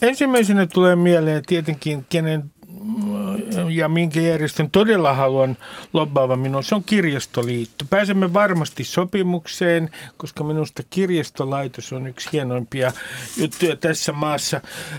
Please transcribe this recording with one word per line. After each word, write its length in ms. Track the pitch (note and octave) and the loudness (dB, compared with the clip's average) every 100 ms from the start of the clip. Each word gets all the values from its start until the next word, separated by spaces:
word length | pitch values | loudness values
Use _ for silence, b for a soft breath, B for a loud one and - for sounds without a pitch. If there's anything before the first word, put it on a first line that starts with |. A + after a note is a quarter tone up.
ensimmäisenä 640 | A#3 C4+ C#4 B3 G#3 G3+ F3 | 0 2 2 4 4 4 4
tulee 300 | F3+ F3+ F3 | 4 6 6
mieleen 460 | F3 E3+ D#3 D3+ C#3+ | 6 6 4 0 0
tietenkin, 600 | F3+ D#3+ D3+ D#3 D3 B2+ | -2 0 -4 -4 -6 -2
kenen, 420 | E3 D#3+ D#3 C#3+ _ - F3+ | -2 0 -2 -4 _ -20 -12
mm, 840 | G#3+ A3 G#3 G#3 F#3+ G#3 A3 F#3 E3+ | -6 -4 -4 -4 -4 -6 -4 -2 -2
ja 180 | E3 D#3 | 0 2
minkä 320 | E3 E3+ E3 | 2 0 2
järjestön 500 | E3 D#3+ D3+ - D3+ | 0 0 -2 -2 2
todella 440 | F#3+ A3 G3 D3 | 4 4 4 4
haluan 420 | C3+ C3+ C3+ C3 B2 B B B | 4 2 4 2 -2 B B B
lobbaavan 460 | E3 D3+ C3+ C3 B2+ | 0 2 2 2 2
minua, 240 | C3+ C3+ | 0 -2
se 120 | - | 0
on 100 | G#3 | -2
Kirjastoliitto. 1000 | - G#3 E3+ C3+ - C3 A#2+ A#2+ A2+ - C#3+ | 2 2 2 0 -4 -4 -2 -2 -4 -8 -2
Pääsemme 420 | G3 G3+ G3 F#3 | 0 2 2 2
varmasti 520 | G3 G3+ F3 D3+ - | 2 2 0 -2 -6
sopimukseen, 1080 | B2 F3 F#3 G3+ F3+ F3 - - F3 E3+ D#3+ B C3+ B | -4 -2 0 0 0 -2 -4 -2 0 2 -2 B -20 B
koska 280 | D3 - | -12 -6
minusta 380 | D3+ D#3 D3 - - | -4 -2 -4 -8 -6
kirjastolaitos 1000 | F#3 F#3 E3 C#3 - C3+ C#3 C3+ B2 - | -2 0 0 -2 -4 -4 -4 -6 -10 -12
on 140 | C3 C3 | -10 -10
yksi 220 | - - | -12 -6
hienoimpia 600 | D3+ B2+ B2 A#2 C3+ B2+ - B C3 A#2+ - | -4 -2 -4 -4 -2 -2 -2 B -14 -10 -4
juttuja 400 | D#3 - E3+ D3+ | -4 0 -2 0
tässä 360 | E3 D#3 - | -2 -2 -4
maassa. 480 | D3 D3+ C#3+ - C#3 - B B | -2 -2 -2 -4 -6 -8 B B